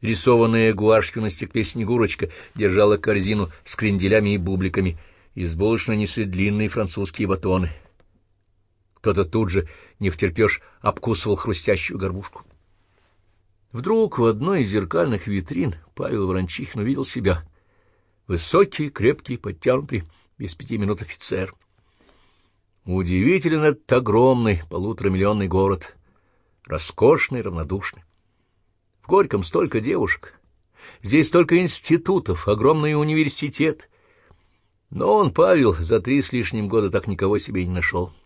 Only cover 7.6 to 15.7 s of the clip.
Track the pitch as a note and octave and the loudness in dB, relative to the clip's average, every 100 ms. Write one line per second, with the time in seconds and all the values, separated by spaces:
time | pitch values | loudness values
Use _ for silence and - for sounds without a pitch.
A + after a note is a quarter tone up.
7.6 | F2 - _ _ _ _ _ _ _ _ | -2 -6 _ _ _ _ _ _ _ _
8.6 | _ _ _ _ - F#2+ F2 A2+ G#2+ F2+ | _ _ _ _ -2 0 0 0 0 -2
9.6 | E2+ - - _ G2 E2+ G2+ E2 - - | -4 -12 -20 _ -4 -2 -2 2 0 0
10.6 | - _ G#2 - - G#2+ - G2+ - G2 | -8 _ -6 -4 -2 -2 0 -2 -2 -4
11.6 | - G2 - F2+ F#2+ F#2 G2 - - _ | 0 -2 -2 -6 -6 -6 -12 -18 -20 _
12.6 | _ _ _ _ _ _ _ _ _ _ | _ _ _ _ _ _ _ _ _ _
13.6 | _ A#2 D3+ A3+ A3 - A#2 G#2+ D3+ G3 | _ -10 -2 0 0 2 2 2 0 0
14.6 | A2+ G#2 F#2+ - E2+ - - G2+ E2+ - | 0 0 -2 -2 0 -2 -4 -6 -4 -4
15.6 | E3 | -4